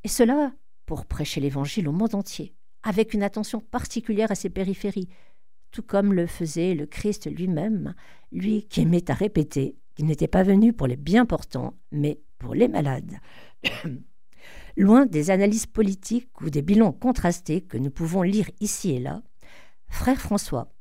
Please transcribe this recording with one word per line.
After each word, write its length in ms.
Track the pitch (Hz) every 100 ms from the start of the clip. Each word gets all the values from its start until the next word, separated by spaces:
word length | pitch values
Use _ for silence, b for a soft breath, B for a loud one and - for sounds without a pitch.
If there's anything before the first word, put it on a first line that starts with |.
Et 40 | -
cela 460 | - 226 285 285 - - - -
pour 200 | 143 -
prêcher 340 | - 147 -
l'Évangile 480 | 139 139 139 - 156
au 40 |
monde 240 | 160 220 202
entier, 380 | - - - - - -
avec 300 | 220 196 220
une 100 | 214
attention 360 | 202 214 214 220
particulière 720 | - 247 - 233 - 208 220
à 40 | 196
ses 140 | 190
périphéries, 600 | 185 190 190 202 196 180 b b b b - -
tout 120 | -
comme 300 | - 202 202
le 140 | 185 170
faisait 460 | - 165 165 180
le 120 | 170 147
Christ 460 | - 208 202 151
lui-même, 640 | 147 185 160 202 214 143 - b b b
lui 360 | - 196 214 -
qui 140 | 170
aimait 280 | 160 175 175
à 40 |
répéter 640 | 131 185 - 147 143 135 - - -
qu'il 100 | 151
n'était 220 | 139 -
pas 160 | 180
venu 300 | 190 196 226
pour 140 | 233 135
les 100 | 127
bien 280 | 143 214 240
portants, 520 | 156 - 131 123 - -
mais 280 | 147 147 147 - -
pour 160 | 123 -
les 120 | 247
malades. 500 | 240 143 131 - - B B B B
<coughs> 1120 | - - 160 123 - - - - - - - -
Loin 280 | 196 233 277
des 240 | 156 151
analyses 380 | 190 202 220 -
politiques 720 | - 202 190 - 233 - -
ou 80 | 156
des 120 | 147
bilans 300 | 147 202 220
contrastés 680 | 135 247 - 175 175 - 165
que 160 | - 117
nous 140 | 135
pouvons 320 | - 165 185
lire 260 | 180 208 196 -
ici 320 | 208 - 190
et 80 | 127
là, 220 | 127 160 - - b b b b -
Frère 320 | - 247 262
François 540 | - 202 - 127 - -